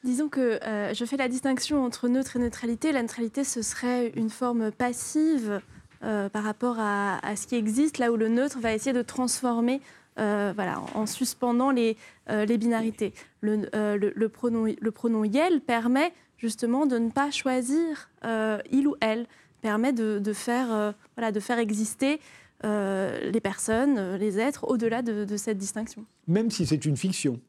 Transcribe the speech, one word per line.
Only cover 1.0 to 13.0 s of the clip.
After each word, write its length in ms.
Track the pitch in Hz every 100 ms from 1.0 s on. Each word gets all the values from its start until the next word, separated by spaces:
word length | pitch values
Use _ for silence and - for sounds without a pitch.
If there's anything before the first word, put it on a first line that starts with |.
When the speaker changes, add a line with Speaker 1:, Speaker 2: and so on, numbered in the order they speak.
Speaker 1:
fais 120 | 240 277
la 120 | 254
distinction 540 | 254 269 262 - 302
entre 240 | 254 233 247
neutre 280 | 254 269 247
et 20 |
neutralité. 540 | 240 226 233 233 311
La 100 | 277
neutralité, 420 | 233 - 233 240
ce 180 | 277 -
serait 460 | 214 - 247 247 240 226
une 140 | 220
forme 400 | - 247 240 220
passive, 880 | 214 247 240 - 302 311 302 220 202 - - - -
euh, 260 | - 214 196
par 120 | 214
rapport 320 | 214 214 247 233
à, 460 | 214 202 202 190 -
à 100 | 208
ce 100 | -
qui 80 |
existe, 440 | 240 214 220 302 294
là 120 | 240
où 40 | 233
le 120 | 220
neutre 300 | 233 277 269
va 140 | 226
essayer 200 | 220 269
de 80 | 247
transformer, 760 | 240 - 254 - 247 233 233 269 - - _ -
euh, 340 | 214 208 202
voilà, 260 | 208 185 - -
en, 60 | -
en 40 | 214
suspendant 640 | - 254 - 247 240 269
les, 260 | 262 226 220 - - -
euh, 140 | 214 208
les 100 | 233
binarités. 540 | 226 226 226 214